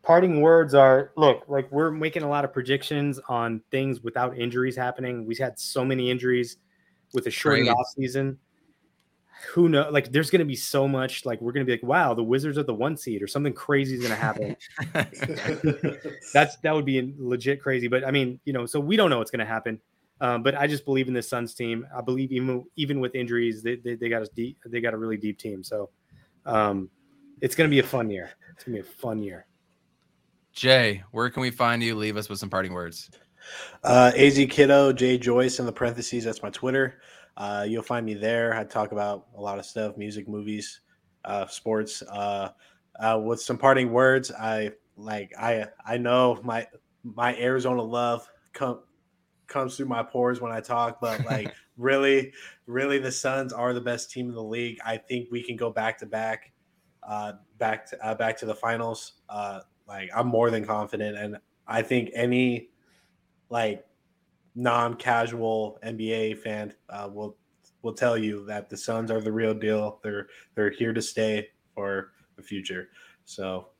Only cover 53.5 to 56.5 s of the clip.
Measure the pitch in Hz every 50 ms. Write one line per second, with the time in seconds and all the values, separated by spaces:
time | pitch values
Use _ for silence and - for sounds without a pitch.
53.5 | 120 120 120 123 123 123 120 120 120 117 - - - 131 123 120 120 113 110 107
54.5 | 113 120 120 120 113 - - 113 113 110 _ _ 127 123 120 120 120 120 120 123
55.5 | 120 110 120 117 107 113 110 113 113 - 110 104 - 110 110 110 110 - - _